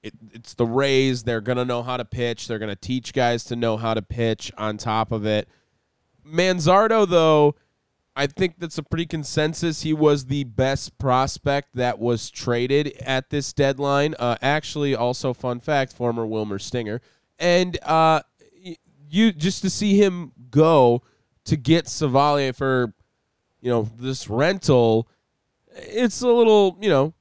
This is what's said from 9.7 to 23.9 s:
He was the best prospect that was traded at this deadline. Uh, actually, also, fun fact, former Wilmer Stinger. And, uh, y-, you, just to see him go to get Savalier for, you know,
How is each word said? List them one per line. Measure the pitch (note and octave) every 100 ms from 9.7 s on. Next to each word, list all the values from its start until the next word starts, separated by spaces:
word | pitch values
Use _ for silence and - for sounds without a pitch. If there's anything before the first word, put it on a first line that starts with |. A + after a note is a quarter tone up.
| D#3
He | D#3+
was | D#3 D3+ D3 B2+
the | C#3+
best | C3 A2 C3 C3+ - _
prospect | C3 B2+ C3+ - C#3+ C#3 - B2
that | B2 G#2+
was | A#2 A#2 -
traded | - - A#2+ B2+ C#3+ D3 -
at | B2+ C3 -
this | D3 C3+
deadline. | - C3+ C3+ C#3 C#3 D3 D3+
Uh, | A#2+ A2+
actually, | C3 D3+ - D3+ C#3+ B2
also, | B2 B2 C3+
fun | A#2+ B2+ A#2+
fact, | - C#3+ C3
former | - B2+ A#2 A2
Wilmer | A2 G#2+ G2
Stinger. | - B2 A2 A2+ _ _ _ _
And, | E3+ F3 F3+ E3
uh, | - D#3+ D#3+ D#3 - _ _ _
y-, | F#3 E3 _ _ C#3+
you, | E3 A3+
just | D#3+ E3+ -
to | F#3+
see | - G#3 G3
him | G3+ F3+ D3+ _ B2
go | C#3+ D#3+ D#3+ B2 B2 _ _ _ _ -
to | D#3+
get | A#2+ E3 -
Savalier | - D3+ C3 D3 C#3+ C3+ B2+
for, | C3+ C3 A#2+ - _ _ _ _ _ _
you | B2
know, | A#2 A2